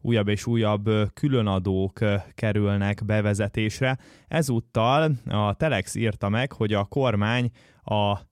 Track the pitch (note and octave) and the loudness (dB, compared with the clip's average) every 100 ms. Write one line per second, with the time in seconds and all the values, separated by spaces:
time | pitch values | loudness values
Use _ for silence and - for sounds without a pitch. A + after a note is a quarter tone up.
0 | A#2 A#2 G#2 G#2 - A#2 G#2+ G#2 G#2 G#2+ | 0 0 2 -2 0 0 2 0 2 2
1 | G#2 - D3 C3 G#2+ F#2+ F#2+ F#2+ F#2+ - | 0 -2 0 2 2 0 0 0 -2 -2
2 | G#2+ G2+ - - A2 G#2 G2+ G2+ G2+ G2+ | 0 0 -4 -4 -2 0 0 0 0 -2
3 | G#2+ G#2+ G#2 G2+ G2+ - G#2+ - C3 C3 | 0 0 2 0 -2 -2 -4 0 -2 -2
4 | - - _ D#3+ C#3 A#2 - - A#2 C#3 | -8 -20 _ -2 0 -2 -2 0 2 4
5 | D#3+ B2+ - G#2 G#2 G2+ D#3+ A2 - G#2+ | 2 -2 -2 -2 0 0 0 0 -4 -2
6 | A2+ G2+ G2+ A2 C3+ - G#2+ G#2 G2+ C#3+ | -2 -2 -2 -2 -4 -4 0 0 0 0
7 | C3 G#2 G#2 B2 B2 - - _ - G#2 | 0 2 0 0 -2 -6 -20 _ -4 0
8 | G2+ G2+ - | 0 -2 -6